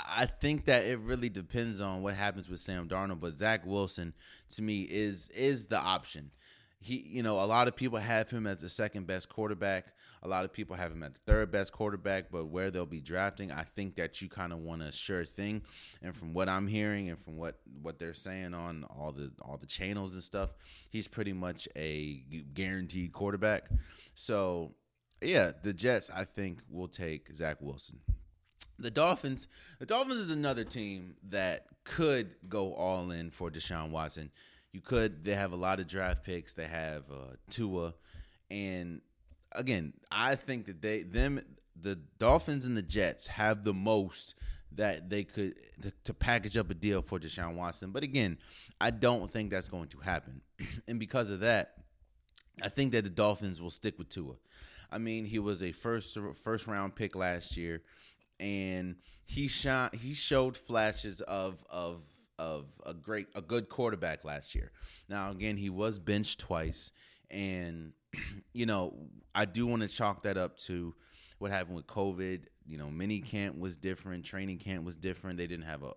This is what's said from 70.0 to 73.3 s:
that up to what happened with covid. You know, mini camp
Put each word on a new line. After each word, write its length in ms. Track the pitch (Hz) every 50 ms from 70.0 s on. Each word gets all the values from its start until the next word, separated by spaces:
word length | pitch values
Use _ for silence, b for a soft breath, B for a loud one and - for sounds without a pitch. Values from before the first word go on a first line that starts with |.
| 117 104 98 - -
that 140 | 104 95
up 200 | 92 90 85 - -
to 360 | - - 90 87 85 82 - B B B B B B B B B
what 120 | 101 98
happened 260 | 98 95 92 82 90
with 100 | 80 71
covid. 600 | - - 104 98 98 92 90 95 92 92 90 - - _ _ _
You 140 | 76 78 76
know, 120 | 73 73
mini 300 | 73 82 92 104 107 101
camp 380 | 139 117